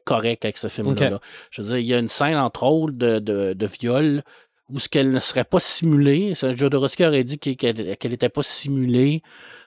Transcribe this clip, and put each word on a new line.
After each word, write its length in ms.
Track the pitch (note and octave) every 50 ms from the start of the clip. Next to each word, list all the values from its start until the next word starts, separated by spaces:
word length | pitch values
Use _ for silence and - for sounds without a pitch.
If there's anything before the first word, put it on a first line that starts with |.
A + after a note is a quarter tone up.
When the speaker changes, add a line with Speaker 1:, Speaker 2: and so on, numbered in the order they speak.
| -
Speaker 1:
correctes 400 | - C#3 A2 G#2+ A#2 A2+ - -
avec 140 | G#2+ - -
ce 100 | - G#2
film-là, 240 | - - G#2 G2+ G#2
Speaker 2:
Ok. 80 | G2+
Speaker 1:
là. 200 | C#3 B2+ G2+ G2+ - - - - - -
Je 120 | - - G#2
veux 60 | G#2
dire, 100 | B2 B2
il 80 | A#2+
y 80 | A#2+ B2
a 40 | B2
une 100 | A#2 A2
scène, 280 | - - C#3+ D3+ D#3+
entre 280 | D3 C3 A#2 - - B2
autres, 300 | C3+ D#3 D#3+ D#3+ D3+ C3+
de, 220 | A#2+ B2 A#2 A2+ A2
de, 360 | G#2+ G#2+ G#2 G2+ G2 F#2+ F#2+
de 120 | F#2 G#2+
viol, 560 | G2 - - - A#2 B2 C#3 D#3 D3+ C#3+ D3 - _ - - _ _ _ _ _ -
où 100 | C3+ C3+
ce 100 | - -
qu'elle 220 | - D3 C3+ C3+
ne 100 | C3 B2+
serait 240 | - - - C3 A#2
pas 160 | - - F#3
simulée, 760 | - - - - E3 E3 D3+ C#3+ C#3+ C#3 C#3 E3 G3+ G#3 E3+
ça, 200 | - C3+ C3 B2+
Jodorowsky 500 | A#2+ C#3 C3+ C#3+ C3+ C3+ C3+ - - F3+
aurait 200 | D#3+ D3+ C3+ B2+
dit 140 | B2 D3 C#3+
qu'elle, 180 | - C#3 C3
qu'elle, 400 | - - A#2 A2+ A2+ G2+ F2 G2+
qu'elle 160 | - - A#2 B2
était 160 | A#2+ B2+ A#2+
pas 120 | - D3+ C#3+
simulée, 800 | - - - - C#3 C#3 C3+ B2+ B2 A#2+ B2 C3 C#3+ D3+ D#3+ - _ - - - - - - -